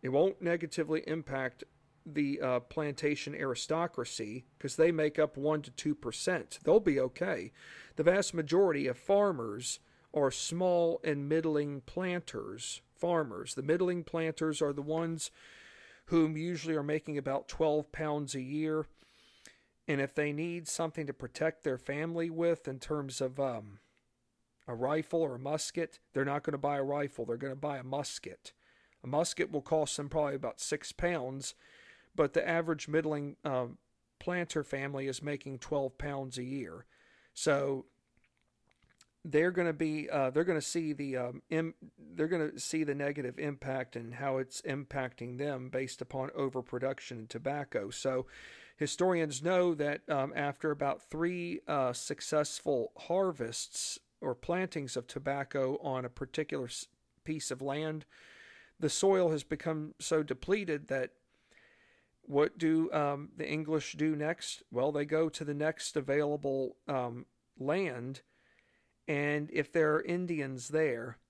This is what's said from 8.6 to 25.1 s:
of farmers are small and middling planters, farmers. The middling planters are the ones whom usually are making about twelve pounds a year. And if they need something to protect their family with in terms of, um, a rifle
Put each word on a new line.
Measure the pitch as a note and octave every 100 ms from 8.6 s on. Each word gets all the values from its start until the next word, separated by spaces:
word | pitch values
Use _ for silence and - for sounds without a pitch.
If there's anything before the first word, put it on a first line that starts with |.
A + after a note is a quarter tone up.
| G3 D3 C#3
of | B2
farmers | - G3 G3+ D#3 A2+ G#2 B2+ - _ _ _
are | - C#3
small | - - E3 F#3 F3 E3+ E3+
and | D#3+ C#3+ C#3+
middling | D#3 D#3+ D3+ D3 C#3
planters, | - - F#3 F3+ - G#2+ - G#2+ - - _
farmers. | _ E3+ E3+ C#3+ G2+ B2 -
The |
middling | C#3+ E3+ F3+ F3
planters | D#3+ E3 D#3+ D#3 D#3+ D3+
are | D3
the | C#3+
ones | D3 D#3+ E3 E3 - - - - - - - - -
whom | E3+ D#3 D#3
usually | E3 E3+ D#3 D#3
are |
making | C#3+ D3+ D#3 D3
about | C#3 C3+ -
twelve | - D#3+ D3+ D3
pounds | - D#3 D3 C#3 C3+
a |
year. | C3 D3 D#3 D#3 D#3 - - _ - _ - _ _ _ -
And | C#3+
if | C#3
they | - D3
need | D3 E3+ E3+ D#3+
something | - E3 D#3 C#3+
to |
protect | - B2 - D#3+ D#3
their | D3+ B2+
family | - C#3+ D#3+ E3+ E3+
with | E3 E3+ E3 -
in | C3
terms | - D3+ C#3 B2+
of, | C3 C3
um, | C3+ A#2 G#2+ G2+ _ _ _ _ _ _ _ _ -
a |
rifle | A#2 B2+ D#3 D#3